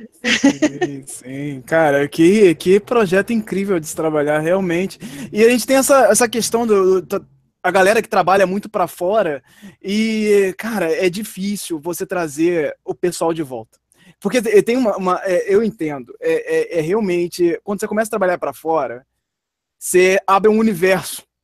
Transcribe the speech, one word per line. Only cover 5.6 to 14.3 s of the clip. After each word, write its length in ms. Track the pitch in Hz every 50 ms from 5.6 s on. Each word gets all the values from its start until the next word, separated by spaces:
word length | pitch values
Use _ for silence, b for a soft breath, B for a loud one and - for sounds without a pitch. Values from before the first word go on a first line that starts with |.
| - -
tem 100 | 262 269
essa, 300 | 262 - 285 269 247 185
essa 200 | 214 214 240 226
questão 380 | 214 240 202 - - 226 240
do, 340 | 226 208 196 190 185 185 185
do, 240 | 165 - 202 190 - _ _ _ _ _ _ _
a 80 | _ 180
galera 320 | 175 196 185 190 226 233
que 80 | 208 -
trabalha 380 | - 196 180 170 190 196 196 180
muito 200 | 185 208 - 214
pra 200 | - 208 180 160
fora, 560 | - - - 180 208 226 202 165 147 131 B B B B 208 196 B B
e, 720 | - 190 202 214 220 226 220 220 214 208 202 202 196 190 175 -
cara, 340 | - 220 233 202 180 160
é 180 | 160 147 190 180
difícil 680 | 165 196 220 - - 185 190 202 208 185 - - 175 156
você 280 | 143 175 170 - 190 -
trazer 680 | 196 180 170 156 135 147 165 175 175 170 147 127 - - _
o 120 | - 180
pessoal 360 | - - 180 165 - 175 165 170
de 100 | 160 160
volta. 340 | 127 127 117 110 - _ _ _ _ b b b b b b
Porque 220 | - 202